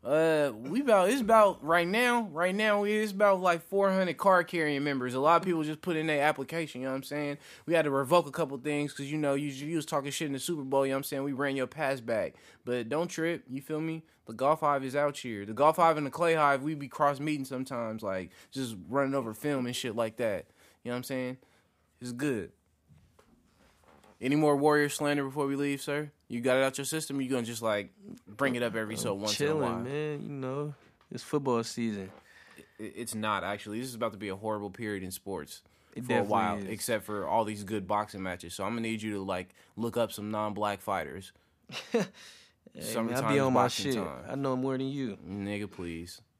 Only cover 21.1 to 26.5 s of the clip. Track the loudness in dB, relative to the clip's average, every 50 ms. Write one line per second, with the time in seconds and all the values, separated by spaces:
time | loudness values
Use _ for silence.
21.1 | -4 -4 -4 -6 -8 -10 _ _ _ _ _ _ _ _ _ _ _ _ -10 -10
22.1 | -6 -4 -2 -2 -2 -2 -4 -8 -14 _ _ _ _ _ _ _ -20 -20 _ _
23.1 | _ _ _ _ _ _ _ _ _ _ _ _ _ _ _ _ -20 -20 _ -20
24.1 | -18 _ -2 0 2 4 6 4 4 6 6 6 6 6 2 2 0 -2 0 0
25.1 | 0 0 -2 -4 -4 -4 -2 -2 -2 -2 -2 -2 -2 -4 -4 -4 -4 -4 -6 -8
26.1 | _ _ _ _ -8 -2 0 2